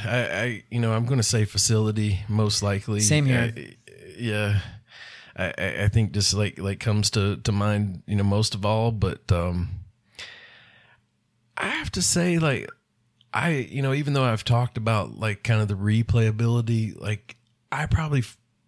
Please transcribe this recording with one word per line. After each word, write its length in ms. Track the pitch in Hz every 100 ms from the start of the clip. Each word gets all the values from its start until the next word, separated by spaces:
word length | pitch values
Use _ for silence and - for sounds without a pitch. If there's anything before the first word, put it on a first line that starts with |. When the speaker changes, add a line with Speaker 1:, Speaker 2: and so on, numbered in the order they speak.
Speaker 1:
I, 140 | 98 123
I, 440 | 120 90 123 107 -
you 80 | 120
know, 140 | 113
I'm 140 | 110 117
gonna 180 | 131
say 200 | 110 113
facility 760 | 104 101 - 110 107 107 107 95 104
most 340 | 107 107 -
likely. 380 | 101 98 104 104
Speaker 2:
Same 260 | 107 151 139
here. 260 | 123 117 113
Speaker 1:
I, 180 | 67 - - - - 80
yeah, 440 | 117 107 104 101 - - _ - - - - -
I, 160 | 92 -
I, 240 | 92 73
I 40 | 101
think 240 | 113 107
just, 200 | 101 98
like, 260 | 98 101 -
like, 180 | 98 98
comes 320 | 117 104 101
to, 260 | 110 98 98
to 120 | -
mind, 520 | 101 104 104 101 90 -
you 80 |
know, 80 | 104
most 320 | 101 101 107
of 100 | 104
all. 280 | 104 110 117
But, 380 | 110 92 - -
um, 380 | 87 87 87 87 - - _ _ - - - - - - - _ _ _ _ _ _ _ -
I 80 | 196
have 220 | 302 302
to 100 | -
say, 360 | 175 180 175 170
like, 320 | 160 123 - - _ _ _ _ _
I, 160 | - 160
you 320 | 147 98 135
know, 100 | 135
even 200 | 139 147
though 120 | 139
I've 200 | 127 110
talked 320 | - 120 123 -
about, 420 | 110 113 73 55
like, 240 | 107 101
kind 180 | - 110
of 80 | 107
the 60 |
replayability, 1200 | 98 104 110 117 120 110 107 117 120 113 113 110 -
like, 360 | 101 104 - - _ _ _
I 140 | 135 156
probably 340 | - 156 143
f-, 160 | 113 - _ _